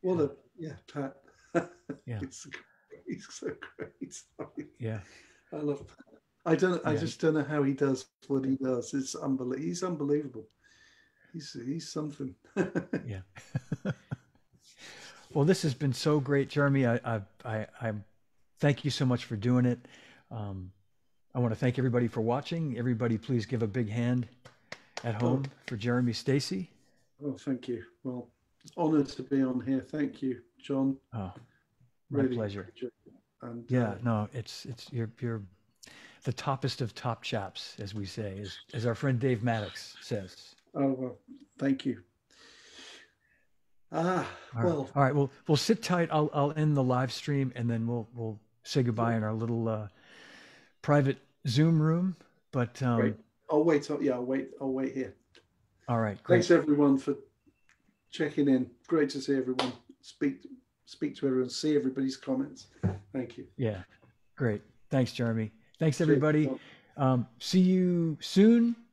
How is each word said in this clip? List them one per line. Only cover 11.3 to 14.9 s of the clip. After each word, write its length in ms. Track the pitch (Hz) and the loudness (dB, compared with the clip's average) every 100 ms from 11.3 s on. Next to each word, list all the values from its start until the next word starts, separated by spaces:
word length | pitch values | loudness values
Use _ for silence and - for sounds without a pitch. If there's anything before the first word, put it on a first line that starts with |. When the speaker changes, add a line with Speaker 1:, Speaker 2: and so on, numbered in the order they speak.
Speaker 1:
He's, 240 | 170 139 - 120 | -16 -14 -12 -8
he's 240 | 160 151 | -8 -6
something. 460 | - 151 143 135 - _ - | -8 -8 -8 -12 -12 _ -4
<laughs> 520 | 185 180 175 - - | -2 -2 -4 -8 -6
Speaker 2:
Yeah. 140 | 98 - - - - - - 202 | -10 -12 -20 -8 -8 -6 -8 -6
<laughs> 60 | - _ - _ _ _ _ _ - - | -8 _ -14 _ _ _ _ _ -20 -20